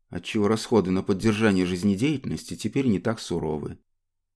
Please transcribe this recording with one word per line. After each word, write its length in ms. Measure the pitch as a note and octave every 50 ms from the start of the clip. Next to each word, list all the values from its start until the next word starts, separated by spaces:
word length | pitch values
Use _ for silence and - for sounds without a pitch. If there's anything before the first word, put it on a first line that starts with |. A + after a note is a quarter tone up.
| _ _
отчего 400 | - F2 - - - A2 G2+ G2+
расходы 420 | A2 A2 - - A#2+ G#2 F2 F#2
на 120 | F#2 F#2+ F#2+
поддержание 640 | - G2+ F2+ G2 A2+ G#2 G#2 A2+ G#2+ F#2+ F#2 F2+
жизнедеятельности 920 | F2 F#2 F2 F#2+ G2+ G2 F#2+ B2 D3+ D3+ - - - D#2+ D#2 - - F2
теперь 300 | - - G#2+ - C#3 C3+
не 120 | B2 G2 F2+
так 220 | - A2 A#2 -
суровы. 560 | - - F#2 E2 D#2+ D#2 D#2 D2+ - - - - _ _ _ _ _ _ _ _ _ _ _